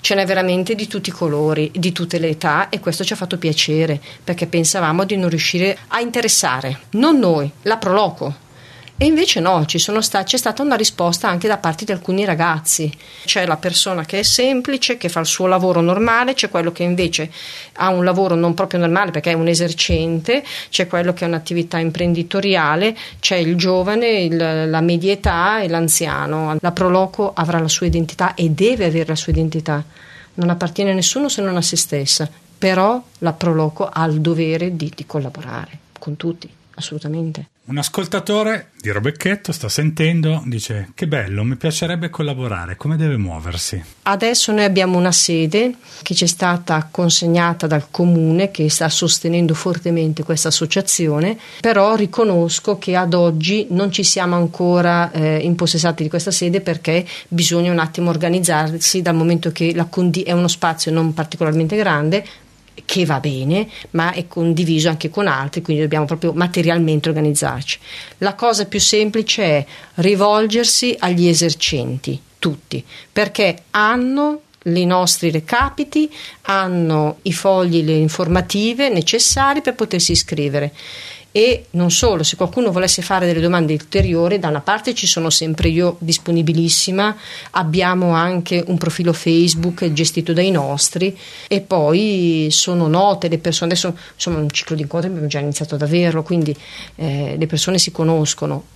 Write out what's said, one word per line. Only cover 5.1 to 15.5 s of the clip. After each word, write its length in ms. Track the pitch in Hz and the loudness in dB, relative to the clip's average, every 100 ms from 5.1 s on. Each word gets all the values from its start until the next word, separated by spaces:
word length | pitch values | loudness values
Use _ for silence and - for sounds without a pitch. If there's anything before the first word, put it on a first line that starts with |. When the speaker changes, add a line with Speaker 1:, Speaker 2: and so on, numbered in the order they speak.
| 202 | 0
Speaker 1:
non 120 | 180 | 0
riuscire 480 | 160 - 175 190 190 - | 0 -2 0 -2 -2 -4
a 100 | 226 | -4
interessare, 800 | 240 240 226 - 170 127 135 139 - | -2 -2 0 2 0 -2 -4 -8 -4
non 280 | 208 294 294 | 2 4 4
noi, 320 | 196 160 143 - | 4 2 0 -4
la 140 | 202 220 | -2 0
Pro 140 | 208 | 2
Loco. 560 | 190 202 175 131 147 - - - - - - | 2 2 -2 -8 -8 -14 -20 -20 -20 -20 0
E 40 | 285 | 4
invece 340 | 311 381 - | 4 2 2
no, 260 | 170 180 151 | 2 2 2
ci 140 | 175 | 0
sono 220 | - 214 | 0 0
sta-, 220 | 220 202 | 0 -2
c'è 120 | 190 254 | 0 0
stata 260 | 240 220 | 0 -2
una 140 | 285 240 | 0 2
risposta 540 | 214 - 175 170 220 | 0 0 0 2 0
anche 180 | 180 214 | 0 0
da 100 | 202 | 0
parte 280 | 165 160 214 | 0 -4 -4
di 80 | |
alcuni 320 | 190 - 185 208 | -6 -2 -2 0
ragazzi. 640 | 160 170 160 160 - 156 - - - | 0 2 0 0 -2 -2 -6 -18 -14
C'è 220 | - 202 175 | -2 0 0
la 100 | 156 | 0
persona 480 | 180 175 - 180 | 0 0 0 -2
che 160 | 156 196 | -4 -2
è 40 | |
semplice, 760 | 208 - 254 262 247 269 - 233 | 0 2 2 0 0 -2 -2 -2
che 100 | 175 | -2
fa 140 | 165 | -2
il 40 | 160 | -2
suo 220 | - | 0
lavoro 320 | 185 | 2